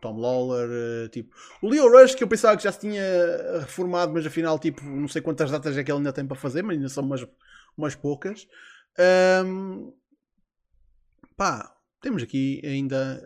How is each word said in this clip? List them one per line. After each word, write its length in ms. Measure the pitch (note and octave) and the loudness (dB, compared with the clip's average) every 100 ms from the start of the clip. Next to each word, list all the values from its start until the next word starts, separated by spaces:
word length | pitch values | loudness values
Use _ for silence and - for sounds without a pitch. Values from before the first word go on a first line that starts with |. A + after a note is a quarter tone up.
Tom 160 | A2 A2 | -12 -6
Lawler, 880 | A#2+ B2+ B2+ B2 A#2+ A#2+ A#2 A#2 A2+ | -2 -2 -2 -4 -4 -6 -6 -8 -8
eh, 40 | |
tipo, 260 | A#2+ A2 - - - | -12 -14 -18 -20 -8
o 80 | G#3 | -2
Lio 180 | D4 B3+ | 6 10
Rush, 280 | B3 B3+ C4 | 12 10 8
que 80 | |
eu 40 | G#3 | -2
pensava 300 | A3 A3+ G#3 | 2 2 2
que 60 | |
já 80 | G3+ | 0
se 80 | F#3 | -6
tinha 240 | G#3 G#3 F#3+ F3+ E3+ - E3+ E3 | -8 -6 -2 0 0 -2 -6 -6
reformado, 520 | C#3 - F3+ F3 F3 | -8 -8 -4 -2 -2
mas 140 | E3 D#3 | -2 -4
afinal, 320 | E3 E3 D#3 | -4 -2 -2
tipo, 260 | E3 C#3 | -4 -6
não 240 | C#3+ C#3 D3 | -8 -6 -6
sei 140 | D#3+ | -6
quantas 300 | D#3+ D3 D3 | -6 -4 -2
datas 260 | D3 D3+ C#3 | -4 -4 -6
é 60 | |
que 80 | C#3+ | -4
ele 80 | C#3+ | -2
ainda 120 | C#3+ | -4
tem 140 | C3 C3+ | -6 -8
para 100 | C3 | -8
fazer, 280 | C#3+ C#3+ | -6 -6
mas 120 | G#3 D#3+ | -4 -4
ainda 140 | C3+ | -6
são 140 | C#3 | -6
umas, 200 | C3+ C3+ A#2+ _ _ - _ - | -6 -6 -10 _ _ -20 _ -8
umas 160 | D3+ | -8
poucas. 540 | C#3 C#3+ C#3 F#3+ G#3 - - - - _ - | -6 -6 -6 -8 -12 -18 -20 -20 -20 _ 0
Ahm, 960 | F3+ F#3 F#3 F#3 F#3 F#3+ F#3+ F#3+ - - _ _ _ _ _ _ _ _ _ _ _ _ - - | 4 6 4 4 0 -6 -10 -12 -16 -20 _ _ _ _ _ _ _ _ _ _ _ _ -16 -4
pá, 340 | F#3+ A#2+ - _ _ _ | -4 -4 -10 _ _ _
temos 220 | C#4 G3 | -6 -6
aqui 360 | A#2 C3+ C3+ C#3 | -4 -4 -4 -4
ainda, 600 | C#3+ C#3 C3+ C3+ C3+ C3 | -6 -6 -4 -4 -6 -8